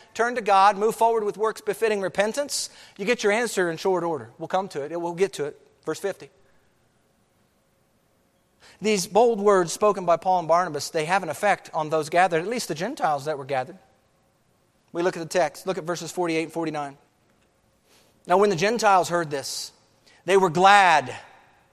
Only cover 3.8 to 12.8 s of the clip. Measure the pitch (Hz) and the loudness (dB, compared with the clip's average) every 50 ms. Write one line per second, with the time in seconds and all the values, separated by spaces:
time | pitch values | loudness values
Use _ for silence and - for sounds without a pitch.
3.8 | - 196 185 180 165 170 160 135 110 117 - - 160 156 - 185 202 190 - 147 | -2 0 0 0 -2 -4 -4 -6 -8 -12 -14 -14 -8 -4 -4 -4 -4 -4 -8 -10
4.8 | 135 147 165 170 170 170 175 170 196 185 - - 143 147 - - _ _ _ _ | -8 -8 -8 -6 -6 -6 -2 -2 -2 -2 -2 -6 -8 -8 -10 -14 _ _ _ _
5.8 | _ 156 156 - - 196 175 - 147 135 _ _ _ _ _ _ _ _ _ _ | _ -8 -8 -6 -8 -8 -8 -10 -16 -20 _ _ _ _ _ _ _ _ _ _
6.8 | _ _ _ _ _ _ _ _ _ _ _ _ _ _ _ _ _ _ _ _ | _ _ _ _ _ _ _ _ _ _ _ _ _ _ _ _ _ _ _ _
7.8 | _ _ _ _ _ _ _ _ _ _ _ _ _ _ _ _ _ - _ _ | _ _ _ _ _ _ _ _ _ _ _ _ _ _ _ _ _ -20 _ _
8.8 | 175 214 214 196 175 - 175 208 247 233 233 196 202 208 202 190 175 160 - - | -2 0 0 0 -2 0 2 4 4 4 2 2 4 4 4 4 2 0 -2 0
9.8 | 214 208 196 196 185 175 170 160 - 190 185 180 165 156 160 175 185 170 147 143 | 0 0 0 0 0 0 0 0 2 0 0 0 2 2 2 2 2 -2 -4 -8
10.8 | - - - 160 151 160 185 196 190 160 139 - - 202 180 - - - - 165 | -8 -6 -4 -4 -2 0 -2 -2 -2 -4 -6 -2 0 0 0 0 -4 -8 -6 -6
11.8 | 156 151 160 160 151 151 170 170 185 190 170 160 170 202 247 240 - - 170 147 | -4 -2 -2 -2 -2 0 2 2 2 2 2 -2 -2 -4 -4 -6 -6 -6 -8 -6